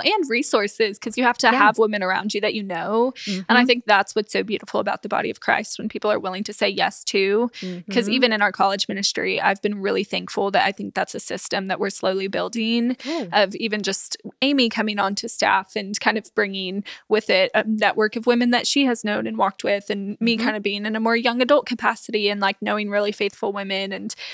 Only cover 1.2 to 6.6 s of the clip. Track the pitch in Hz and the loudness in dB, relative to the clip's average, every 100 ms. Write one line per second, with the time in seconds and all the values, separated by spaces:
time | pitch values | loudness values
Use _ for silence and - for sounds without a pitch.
1.2 | 247 240 240 247 208 220 220 214 185 190 | 2 4 4 6 6 6 2 2 0 0
2.2 | 202 208 208 214 202 170 170 220 247 - | -2 -2 0 -2 -4 -4 -2 0 0 -2
3.2 | - 190 185 240 254 247 208 202 208 220 | -6 -4 4 6 6 4 4 4 4 -2
4.2 | 214 196 190 196 - 208 202 - 208 220 | -2 -2 -2 -4 -4 -2 -2 -4 -4 -2
5.2 | - - - 226 220 - 220 208 208 208 | -2 -4 0 0 0 -6 -8 -4 0 0
6.2 | 196 185 208 208 | -2 -6 -8 -2